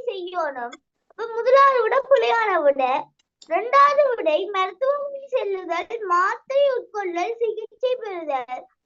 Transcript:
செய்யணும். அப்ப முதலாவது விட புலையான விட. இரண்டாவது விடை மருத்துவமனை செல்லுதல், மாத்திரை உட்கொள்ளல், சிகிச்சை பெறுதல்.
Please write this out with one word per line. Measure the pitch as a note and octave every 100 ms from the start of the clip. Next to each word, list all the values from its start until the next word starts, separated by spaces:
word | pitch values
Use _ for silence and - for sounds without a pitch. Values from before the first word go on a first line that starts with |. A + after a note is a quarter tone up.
செய்யணும். | B4 G4 F4 F4+ D4+ C4 A#3+ C#4 _ _
அப்ப | _ - A#4
முதலாவது | A#4 A#4 C5+ C#5 B4+
விட | A4 B4
புலையான | C5+ C5+ A#4 A#4 A4 F4
விட. | C#4+ C#4 B3+ C#4+ - _ _ _
இரண்டாவது | - E4+ A#4 C#5 C#5+ C#5+ C#5
விடை | A#4 D#4 D#4 G4
மருத்துவமனை | F#4+ F#4+ F#4 C5 C#5+ C#5+ C#5 C#5
செல்லுதல், | B4+ G4+ F#4 E4+ E4+ - A4+ G4
மாத்திரை | F4 F#4+ A#4 - C5+ C#5+
உட்கொள்ளல், | B4 - G#4 F#4+ E4+ F4+ A#4
சிகிச்சை | A4+ G#4+ A4 _ B4+
பெறுதல். | B4 G#4+ F4+ D#4 C4+ A#3+ B3+ - _